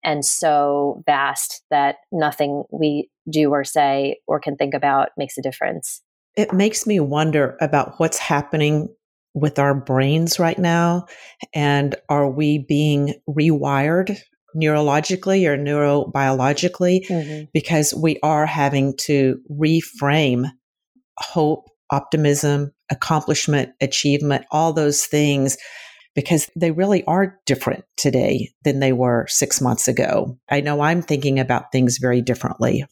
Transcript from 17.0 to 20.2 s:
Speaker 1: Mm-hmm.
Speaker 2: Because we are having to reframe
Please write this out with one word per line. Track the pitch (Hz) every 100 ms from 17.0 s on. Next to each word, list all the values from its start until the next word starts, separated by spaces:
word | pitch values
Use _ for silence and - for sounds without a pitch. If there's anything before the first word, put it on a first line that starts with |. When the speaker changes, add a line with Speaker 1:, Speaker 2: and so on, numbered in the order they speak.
| 190
Speaker 1:
Mm-hmm. | 175 147 151 151
Speaker 2:
Because | 160 - 165 147
we | - 160 151
are | 151 151 156
having | 151 139 135 139 139
to | - 143 135 127 -
reframe | 147 156 165 - - 143 151